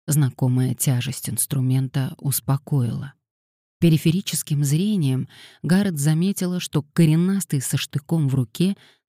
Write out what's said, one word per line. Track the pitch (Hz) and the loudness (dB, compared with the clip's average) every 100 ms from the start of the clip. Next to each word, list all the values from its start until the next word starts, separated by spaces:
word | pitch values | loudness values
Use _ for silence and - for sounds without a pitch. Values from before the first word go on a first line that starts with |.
| - | -4
Знакомая | 151 135 - 127 127 127 - | 0 0 0 0 2 0 -2
тяжесть | - 123 123 - - | -2 -2 -2 -8 -8
инструмента | 110 - 143 127 131 131 143 131 - | -6 -4 -2 0 0 -2 -4 -6 -6
успокоила. | 143 - - 139 - 143 120 135 - - _ _ _ _ _ - | -4 -4 -2 -4 0 -2 0 -4 -10 -16 _ _ _ _ _ 0
Периферическим | 170 156 165 175 - 160 - 147 143 | 4 4 2 0 -2 -6 -2 -2 0
зрением | 156 202 208 139 131 131 - - _ | 0 0 0 0 0 -4 -12 -20 _
Гаррет | 147 185 202 156 | 0 2 2 0
заметила, | 143 156 190 196 180 180 | 0 2 0 0 -4 -4
что | - 151 | -4 -4
коренастый | - - 160 160 180 196 - 143 | -2 4 4 4 2 0 -2 -4
со | - 143 | -2 -4
штыком | - 139 - 165 139 | -4 -8 -2 0 0
в | 131 | 0
руке | 123 - 180 202 _ _ | -2 0 0 -2 _ _